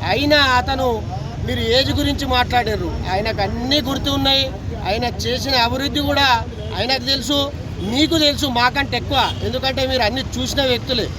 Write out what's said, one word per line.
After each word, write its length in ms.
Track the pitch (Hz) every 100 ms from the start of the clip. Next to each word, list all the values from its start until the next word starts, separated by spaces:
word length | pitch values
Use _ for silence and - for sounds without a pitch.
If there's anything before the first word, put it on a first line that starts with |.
| 165
అయినా 280 | 196 294 294 277 247
అతను, 300 | 254 269 262 226 202 - - - -
మీరు 160 | 247 226 247
ఏజ్ 140 | 277 294
గురించి 280 | 285 277 269
మాట్లాడారు, 540 | 254 240 247 233 208 170 151 -
ఆయనకు 280 | 190 220 208 202
అన్నీ 320 | 226 247 294 247
గుర్తు 220 | 277 285 277
ఉన్నాయి. 280 | 269 269 262 247 - 220 185
ఆయన 180 | 214 240 180
చేసిన 300 | 220 247 247 262 233
అభివృద్ధి 360 | 254 277 285 285
కూడా 200 | 277 277 233 226 - - 180
ఆయనకు 280 | 226 269 247
తెలుసు, 280 | 269 233 285 277 - - - 180
మీకు 240 | 247 311 330
తెలుసు, 220 | 302 277 294 240
మాకంటే 360 | 247 262 277 240
ఎక్కువ, 200 | - 269 226 - 208
ఎందుకంటే 360 | 254 262 262 262
మీరు 120 | 262 214
అన్నీ 160 | 254 - 240
చూసిన 260 | 247 - 269
వ్యక్తులే. 360 | 240 - 247 180